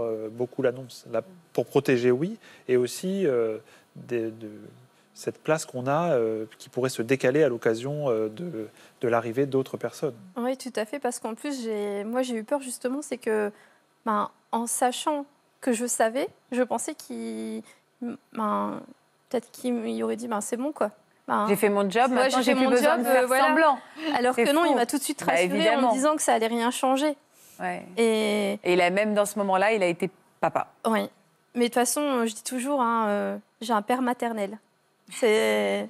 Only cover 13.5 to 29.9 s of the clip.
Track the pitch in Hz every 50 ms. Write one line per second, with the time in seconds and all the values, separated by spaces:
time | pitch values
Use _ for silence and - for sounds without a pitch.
13.5 | - - - - _ _ _ _ _ _ - 226 208 208 202 - _ _ _ _
14.5 | - 226 233 233 - - 262 254 254 - - 320 302 285 285 - _ _ _ _
15.5 | _ _ - 269 233 208 247 240 - - 233 226 226 277 339 427 - _ _ -
16.5 | 247 240 247 226 233 233 - 320 302 - - - 247 226 226 226 220 220 220 220
17.5 | 220 220 214 - - _ _ _ _ - 240 240 - - _ _ - 233 214 208
18.5 | 208 202 202 208 - - - - - _ _ _ _ _ _ - - 233 - -
19.5 | - - - 247 240 233 220 233 226 226 226 226 226 214 240 233 220 208 208 -
20.5 | - 226 262 302 302 - 220 208 - _ _ _ _ _ _ - 240 220 208 214
21.5 | 202 - 226 208 202 202 202 190 180 226 254 254 254 247 262 262 254 262 233 254
22.5 | 233 262 262 262 240 247 285 294 330 247 233 269 262 254 254 247 254 269 269 311
23.5 | 311 320 320 302 269 269 - - - 302 311 311 285 247 247 247 247 233 233 294
24.5 | 285 320 349 311 269 233 240 - 294 269 - - 285 - - - 165 170 185 185
25.5 | 190 208 220 - - 277 254 240 226 262 269 302 311 302 - - 240 226 226 220
26.5 | 233 233 226 247 247 - - 262 269 269 294 302 285 - _ _ _ _ - -
27.5 | - - 185 180 180 - - 180 185 233 233 226 220 220 214 208 208 208 202 196
28.5 | 208 208 - 180 180 180 175 175 185 202 214 214 208 208 202 202 - 214 202 196
29.5 | 190 185 196 214 226 208 185 175